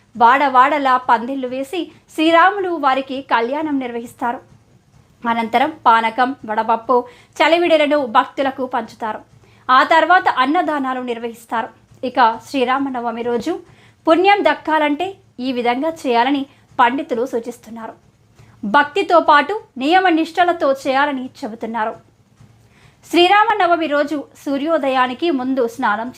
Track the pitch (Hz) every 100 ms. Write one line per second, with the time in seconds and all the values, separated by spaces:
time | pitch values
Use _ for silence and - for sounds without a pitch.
0 | _ 208 233 269 285 254 277 302 269 254
1 | 254 233 240 269 247 262 269 370 - -
2 | _ - 320 330 370 403 370 330 277 262
3 | 269 262 269 233 233 285 311 277 247 233
4 | 233 - 240 254 - _ _ _ _ _
5 | _ _ 233 233 220 233 294 311 247 226
6 | 226 226 254 269 214 214 226 226 247 247
7 | 247 - _ - 302 339 349 320 294 294
8 | 254 254 269 - 269 269 262 247 226 -
9 | 220 214 - _ _ _ - 254 302 330
10 | 311 370 370 254 262 339 311 302 262 254
11 | 247 233 233 226 - 233 - - _ -
12 | 254 269 226 226 - 277 240 269 277 254
13 | 240 226 240 240 311 381 - _ _ _
14 | - 330 381 403 311 294 - 311 302 294
15 | 370 392 _ - 254 247 240 247 320 330
16 | 269 233 247 285 269 _ _ - 240 277
17 | 302 226 269 240 233 - 220 226 220 -
18 | _ _ _ _ - _ 208 277 285 392
19 | - 339 320 294 294 427 - 240 277 370
20 | 381 320 320 - 349 339 294 269 285 262
21 | 294 262 254 - 240 226 226 226 220 -
22 | _ _ _ _ - _ _ _ _ _
23 | - 320 359 403 427 427 349 339 311 285
24 | 294 302 - _ 294 277 294 320 269 262
25 | 254 254 339 269 254 269 233 254 233 208
26 | 240